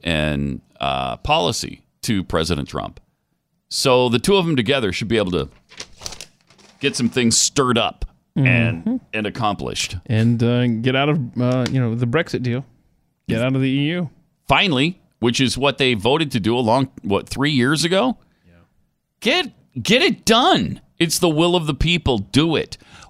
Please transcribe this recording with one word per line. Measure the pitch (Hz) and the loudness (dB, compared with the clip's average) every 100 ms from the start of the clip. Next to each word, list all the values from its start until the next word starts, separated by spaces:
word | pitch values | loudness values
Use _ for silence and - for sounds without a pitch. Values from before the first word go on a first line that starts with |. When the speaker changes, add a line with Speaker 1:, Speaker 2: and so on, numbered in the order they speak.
Speaker 1:
and, | - 78 76 71 71 62 - - | -2 0 0 -2 -4 -6 -12 -8
uh, | 67 65 65 57 | -4 -4 -6 -6
policy | - 160 - - - - _ _ | -2 0 0 -4 -8 -14 _ _
to | - 101 | -4 -4
President | 87 87 80 78 67 | -2 -2 0 -2 -4
Trump. | 69 50 - - _ _ _ _ _ - | -8 -10 -12 -20 _ _ _ _ _ -10
So | - 143 127 127 | -2 2 4 4
the | 120 | 2
two | 147 196 | 2 2
of | 165 | 2
'em | 139 | 0
together | 107 139 107 | 0 0 0
should | 87 107 | -4 -2
be | 113 | 0
able | 95 | 0
to | 87 69 - _ - - - - - - _ _ _ - - | -2 -4 -10 _ -20 -20 -16 -16 -16 -20 _ _ _ -20 -6
get | 139 - | -4 -2
some | 120 | -2
things | 131 117 110 | 0 2 2
stirred | - - 131 117 | 0 2 2 2
up | 101 - - _ _ | 0 -4 -12 _ _
and, | - 131 117 117 82 | 0 2 2 2 -2
Speaker 2:
Mm-hmm. | 214 254 - | -4 -6 -6
Speaker 1:
and | 110 104 | -6 -6
accomplished. | 104 107 98 64 - - 87 - | -4 -4 -4 -6 -8 -8 -8 -2
Speaker 2:
And, | 110 117 117 | 0 2 2
uh, | 117 123 123 | 2 0 0
get | 113 120 135 | 0 0 0
out | 147 | 2
of, | 151 120 113 | 0 -2 -2
uh, | 123 127 120 | 0 0 0
you | 131 | 0
know, | 120 | -2
the | 117 123 | -2 0
Brexit | 151 170 - | 0 -2 -4
deal. | 123 120 - _ _ _ _ _ - | -4 -4 -8 _ _ _ _ _ -6
Get | 113 | -2
out | 127 | 0
of | 135 | 0
the | 131 | 0
E | 139 143 | 0 -2
U. | 180 170 - _ _ - | -4 -6 -10 _ _ 0
Speaker 1:
Finally, | 139 196 127 156 185 _ - | 2 2 2 0 -2 _ -4
which | 120 120 | -2 2
is | 127 - | 0 0
what | 139 131 | 0 2
they | 131 | 0
voted | 113 110 151 151 | 0 0 0 0
to | 123 | -2
do | 101 120 | 0 0
along, | 113 123 - - | 2 0 0 -6
what, | - 98 - | -2 -2 -2
three | - 143 | -4 0
years | 139 120 151 | 2 2 2
ago? | 165 190 247 - _ _ | 0 0 0 -2 _ _
Speaker 2:
Yeah. | _ 87 _ _ _ _ _ _ | _ -20 _ _ _ _ _ _
Speaker 1:
Get, | - 339 302 - _ 131 | 0 0 -2 -10 _ -6
get | 110 240 | 2 4
it | 359 - | 4 2
done. | - 226 330 294 92 - - - | 4 4 6 4 0 -6 -10 -2
It's | 165 - | -2 2
the | 175 | 2
will | 151 175 | 2 2
of | 175 151 | 2 0
the | |
people. | 139 160 175 - 117 | 0 0 2 0 -2
Do | - 139 165 135 | 0 2 2 0
it. | - - - - - | -4 -10 -20 -20 -10